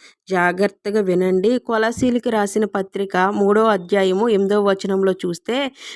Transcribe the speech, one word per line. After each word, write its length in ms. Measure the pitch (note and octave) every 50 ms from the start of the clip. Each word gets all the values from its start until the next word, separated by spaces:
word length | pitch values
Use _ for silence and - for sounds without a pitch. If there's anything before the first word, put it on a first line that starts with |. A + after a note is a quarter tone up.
| - - _ _ _ -
జాగ్రత్తగా 720 | F#3+ F3 F3 F3 F3+ F#3 G3+ G3+ - _ - G#3 G#3 A3
వినండి. 580 | G3 F#3 F3+ F3+ F#3 F#3 F#3 F#3 G3 A3+ B3+ B3
కొలసీలకి 720 | - - A3+ A3 A3 A3+ A#3 - C4 B3 A#3+ A#3+ - B3
రాసిన 360 | A3 G#3+ G3+ G3+ - A3 G#3+
పత్రిక 520 | G#3 - G3 F#3+ - - G3 G3+ G3 -
మూడో 460 | F#3 F#3 G3 G#3+ G#3 G3+ G3 G3+ A3 A3+
అధ్యాయము 640 | A3 G#3 F#3 F3 F3 G3+ G3 F#3+ F#3 F#3 G3 A#3 A#3+
ఎనిమిదో 340 | G#3 F#3+ G3 F#3+ G#3 G#3 G3+
వచనంలో 480 | G3+ G3 G3 - F#3+ F#3+ F#3+ F#3+ F#3+
చూస్తే, 600 | F#3 F#3 - F3+ E3+ - - - A#3+ C#4 C#4 C4 - - - - -